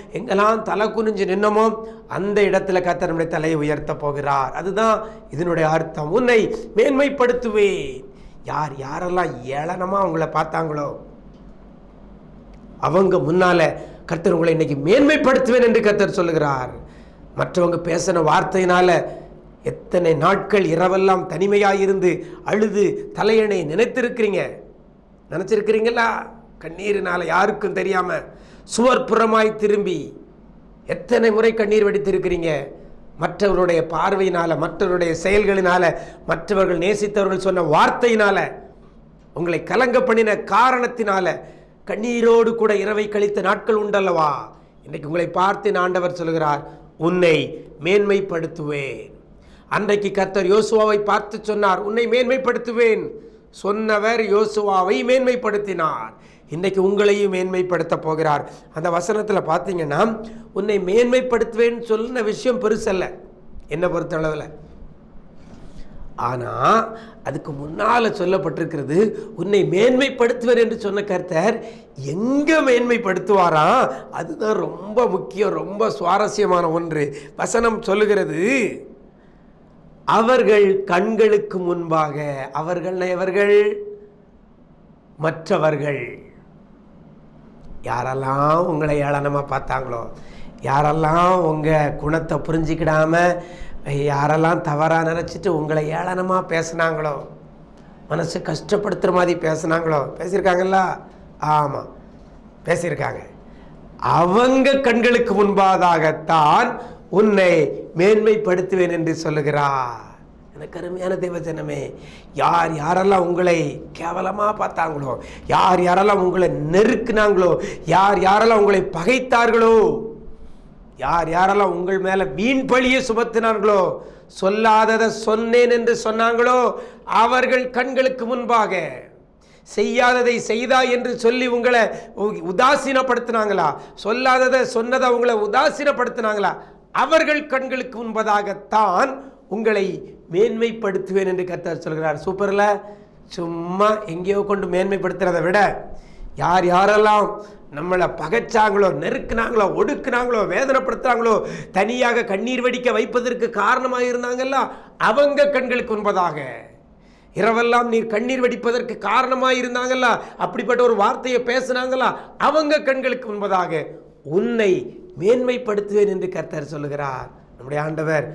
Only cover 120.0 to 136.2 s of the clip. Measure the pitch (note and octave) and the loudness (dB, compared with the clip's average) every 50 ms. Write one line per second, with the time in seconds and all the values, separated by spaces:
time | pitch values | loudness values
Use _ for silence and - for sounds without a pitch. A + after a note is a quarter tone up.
120 | - - - - - - - - - - - - - - - - - - - - | -6 -10 -12 -14 -16 -16 -16 -16 -18 -18 -20 -20 -20 -20 -20 -20 -20 -20 -12 -6
121 | B2+ C#3 D#3+ E3+ E3 D#3 E3 F3 F#3+ F#3+ G3 G3+ G3+ F3+ F3 F3 F3+ F3+ G3 F#3+ | -2 0 0 0 0 0 2 2 2 4 4 2 2 0 0 -2 -2 -2 -2 0
122 | F#3+ F#3+ F#3+ G3 F#3 D#3 C#3+ D#3 G#3 B3+ C#4 C4+ B3+ - A#3+ B3+ B3+ B3 C4 C4 | 0 0 0 0 0 -2 -2 -2 0 0 0 0 2 2 2 2 4 2 2 0
123 | B3+ - A3+ A3 A#3 A#3 - A3+ A3+ A3+ A3 G#3 G3 G#3+ G#3 G3 F3+ D3+ C3 - | 0 0 -2 -2 -2 0 -2 0 0 0 0 2 2 2 4 4 2 0 -2 -6
124 | - - - - - - - - F#3+ F#3+ G#3 A3 A3 A3+ A3 G#3+ A3 A3 A3 A3 | -10 -16 -20 -20 -20 -20 -8 -2 -2 0 0 2 4 4 4 4 4 4 2 2
125 | A3+ A3 - - - - A3 A3 A#3 A3+ A3+ A#3+ A#3+ A#3+ A#3+ A#3 A3+ A#3 A#3 - | 2 0 -2 -2 -2 -2 0 0 0 2 4 4 4 4 4 2 2 0 0 0
126 | - A3 G#3+ A3 A3+ A#3 A#3 A#3 A#3+ B3 B3+ B3+ B3 A3 - - - - - - | -2 -2 -2 0 0 0 2 2 2 4 4 4 2 0 -2 -4 -10 -16 -18 -18
127 | - - - G3+ A3+ A#3+ B3+ B3+ C4 - C4 B3+ B3+ - - A#3+ B3+ C4+ C4 C4 | -8 0 2 4 4 4 4 2 2 2 0 0 0 -2 -2 -2 -2 0 0 0
128 | B3+ C4 C4 - A#3 A3+ B3+ B3 A#3+ G#3+ A#3+ A3+ G#3 F#3 F#3+ F3 D#3+ C#3+ B2+ A#2+ | 0 0 -2 -2 -4 -4 -4 -4 0 0 2 2 2 0 -2 -4 -4 -6 -10 -12
129 | A#2+ - - - - _ _ _ _ _ - - _ - - - G#3+ A#3 A#3 A#3+ | -16 -20 -20 -20 -20 _ _ _ _ _ -20 -20 _ -8 -4 -2 -2 0 2 2
130 | B3 B3 B3+ B3 A#3 A#3+ A#3+ A3 - - A3 A3+ B3 A#3 C4 B3+ B3+ B3 B3 A#3+ | 4 4 4 4 2 2 0 0 -2 -2 -2 -2 0 2 2 2 2 2 0 -2
131 | A#3 B3 A#3 - - A3+ B3 B3+ C4 B3 A#3+ A#3+ A3+ B3 B3 A#3 G#3+ F#3 - - | -2 -4 -4 0 0 0 2 2 0 -2 -2 0 2 2 2 2 2 0 -2 -8
132 | - - - - G3 G#3+ F#3+ E3+ D#3+ F3 F#3 F#3 B3 C4+ C#4+ - - C4 C4+ C4 | -14 -14 -8 -6 -4 -4 -4 -4 -6 -4 0 2 4 4 4 2 0 0 0 0
133 | C4 B3+ A#3+ A#3+ A#3+ A#3 A3+ A3+ G#3+ G#3 G3 F#3 E3 D3 C3+ - - - - - | 0 0 0 -2 -2 -2 -2 -2 0 0 0 0 0 0 -2 -4 -10 -18 -18 -8
134 | - G3 A3+ B3 B3+ C4 B3+ B3+ B3+ B3+ C4 C4 A#3+ - - A3+ A3+ B3 B3+ C4 | -6 -4 -2 0 2 2 4 4 4 4 4 2 0 0 -2 -2 -2 0 0 2
135 | C4 B3 A#3+ A#3+ A#3+ B3 A#3 G#3+ G#3 G3+ G#3 B3+ D4 D4+ - - D4 C#4+ B3+ - | 2 2 2 2 2 2 2 0 0 0 2 2 2 2 0 0 0 0 0 0
136 | B3 A#3+ - A#3+ | -2 -4 -2 -2